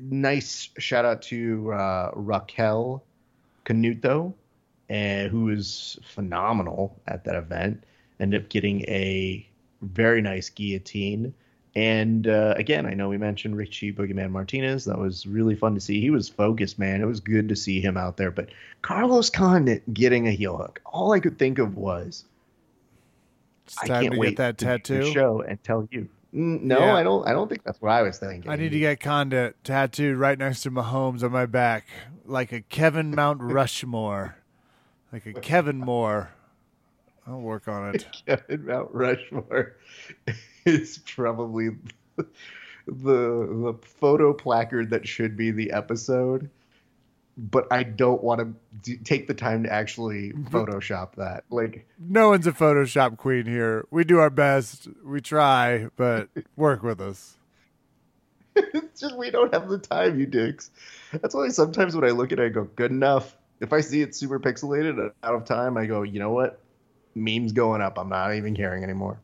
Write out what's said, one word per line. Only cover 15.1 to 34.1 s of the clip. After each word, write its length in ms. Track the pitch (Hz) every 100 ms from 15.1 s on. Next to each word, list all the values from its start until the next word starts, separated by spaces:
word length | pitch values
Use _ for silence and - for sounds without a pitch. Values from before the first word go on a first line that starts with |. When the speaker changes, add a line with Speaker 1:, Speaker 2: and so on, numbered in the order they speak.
| 90 98
Speaker 1:
really 300 | 107 113 107
fun 180 | 113 101
to 60 |
see. 180 | 98 104
He 120 | 123
was 180 | 143 -
focused, 480 | - 104 113 95 -
man. 240 | 98 95
It 40 | 107
was 140 | 113
good 300 | 104 110 107
to 60 | 101
see 260 | - 95
him 160 | 98 92
out 180 | 92 90
there. 140 | 92
But 180 | 85 - - - -
Carlos 460 | - 185 247 247 220
Condit 640 | - 185 180 131 113 -
getting 340 | 104 123 120 117
a 40 |
heel 240 | 98 98 85
hook. 220 | - - -
All 260 | 165 190
I 80 | 202
could 180 | 170 -
think 180 | 135 135
of 180 | 113 101
was, 480 | 98 90 175 - - _ _ _ _ _ _ _ _ _ _ _ _ _ -
Speaker 2:
It's 120 | -
Speaker 1:
"I 60 | -
Speaker 2:
time 160 | 123
Speaker 1:
can't 100 | 123
Speaker 2:
to 60 | 123
Speaker 1:
wait 100 | 110
Speaker 2:
get 80 | 110
that 200 | 127 110
Speaker 1:
to 60 | 123
do 60 |
the 60 | 123 - 135
Speaker 2:
tattoo. 120 | 143
Speaker 1:
show 300 | 143 131 110
and 200 | - 101
tell 240 | - 113 107
you." 160 | 127 - _ _ -
Mm, 260 | 165 165
no, 180 | 131 127
Speaker 2:
Yeah. 160 | 208 190
Speaker 1:
I 80 |
don't, 240 | 180 190 -
I 60 |
don't 140 | 135 214
think 140 | -
that's 180 | - -
what 100 | 107
I 120 | 117
was 160 | 101 92
thinking. 300 | 98 90 87
Speaker 2:
I 60 | 151
need 160 | 160
to 80 | 151
get 200 | 151 143
Condit 560 | 143 147 139 131 120 -
tattooed 540 | - 135 135 - 147 131
right 200 | 139 135
next 240 | 135 127
to 80 | 139
Mahomes 520 | 127 113 131 131 123
on 80 | 123
my 140 | 127 123
back, 380 | 123 120 110 - - - 165 -
like 260 | 131 123
a 100 | 117
Kevin 500 | - - 160 156 156 147
Mount 260 | 147 143
Speaker 1:
<laughs> 0 |
Speaker 2:
Rushmore. 960 | 120 135 123 - 127 117 107